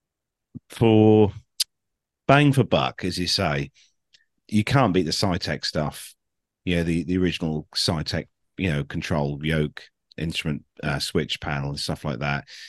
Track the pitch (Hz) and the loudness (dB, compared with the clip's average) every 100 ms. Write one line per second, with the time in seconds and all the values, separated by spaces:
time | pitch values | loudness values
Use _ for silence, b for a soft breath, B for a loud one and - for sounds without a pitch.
0 | _ _ _ _ _ - - - 113 107 | _ _ _ _ _ -20 -12 0 4 6
1 | 107 107 104 - _ - - _ _ _ | 8 8 6 0 _ -8 -8 _ _ _
2 | _ _ - 139 147 135 95 82 65 - | _ _ 2 4 6 4 2 2 0 -4
3 | 92 85 87 - 87 71 69 _ b b | -6 -4 -2 -2 0 -2 -4 _ b b
4 | _ b b _ - 104 107 139 117 87 | _ b b _ -4 -2 4 4 6 4
5 | 80 - 101 85 - 73 - 85 73 - | 0 0 -2 -2 -4 -6 -6 -4 -4 -6
6 | - - _ _ _ _ 92 87 85 85 | -16 -20 _ _ _ _ -4 -2 0 -2
7 | 78 92 90 - 82 78 - - - 80 | 0 0 0 -2 -4 -6 -8 -6 -4 -2
8 | 76 85 - _ _ - 92 73 71 82 | -4 -6 -8 _ _ -6 -2 -2 -4 -8
9 | - 82 71 71 76 80 76 - - _ | -4 -2 -2 -4 -2 0 -2 -6 -20 _
10 | _ - 85 - 82 73 - - 76 71 | _ -10 -8 -6 -6 -6 -10 -10 -6 -6
11 | - 87 76 - 85 71 69 73 - - | -4 -4 -4 -6 -6 -6 -6 -6 -6 -6
12 | 76 62 71 69 - B | -6 -6 -4 -6 -8 B